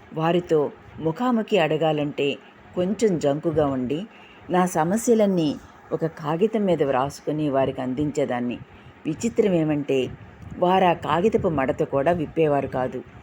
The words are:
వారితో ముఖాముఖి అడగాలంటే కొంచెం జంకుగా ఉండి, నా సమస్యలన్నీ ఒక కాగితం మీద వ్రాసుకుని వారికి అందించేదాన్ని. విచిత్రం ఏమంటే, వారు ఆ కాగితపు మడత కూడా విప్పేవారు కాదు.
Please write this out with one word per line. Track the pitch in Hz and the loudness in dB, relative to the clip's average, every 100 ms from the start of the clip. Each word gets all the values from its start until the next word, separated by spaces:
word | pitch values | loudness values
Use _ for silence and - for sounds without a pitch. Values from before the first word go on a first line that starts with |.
| - | -12
వారితో | 156 160 175 175 160 143 - - - | -2 2 2 2 2 2 -4 -18 -6
ముఖాముఖి | 156 160 247 226 214 202 | -6 -2 0 0 0 0
అడగాలంటే | 156 156 156 151 147 - 143 120 - - - | 2 2 0 0 -2 -2 -2 -2 -12 -20 -12
కొంచెం | - 180 202 220 160 | -4 -2 0 0 2
జంకుగా | 143 143 170 156 143 | 0 0 0 0 0
ఉండి, | 135 123 147 214 - - - - | 0 -2 -4 -8 -16 -20 -20 -2
నా | 180 180 | 0 2
సమస్యలన్నీ | 175 160 214 247 220 202 180 156 143 - - - | 0 0 0 2 4 4 2 0 -2 -10 -20 -8
ఒక | 151 160 | -4 -4
కాగితం | - 151 165 214 226 | -6 -4 0 0 0
మీద | 196 160 | 0 2
వ్రాసుకుని | 139 127 139 - - 151 151 | 2 2 0 -4 -6 -2 0
వారికి | 135 135 131 | 2 0 -2
అందించేదాన్ని. | 127 127 151 147 123 123 123 - - - - - - | -6 -2 -2 -2 -2 -2 -4 -6 -12 -20 -20 -10 -8
విచిత్రం | 156 233 233 214 | -4 -2 0 2
ఏమంటే, | 170 156 147 139 135 123 - - - - - | 2 2 0 0 0 0 -6 -18 -20 -16 -2
వారు | 180 190 | 2 4
ఆ | 185 | 4
కాగితపు | 160 143 156 214 - 196 | 2 0 0 2 2 0
మడత | 151 131 143 | 0 0 0
కూడా | 160 139 143 | 0 0 2
విప్పేవారు | 175 143 - 156 143 135 | 0 -2 0 2 2 0
కాదు. | 135 127 123 - - | -4 -4 -6 -12 -20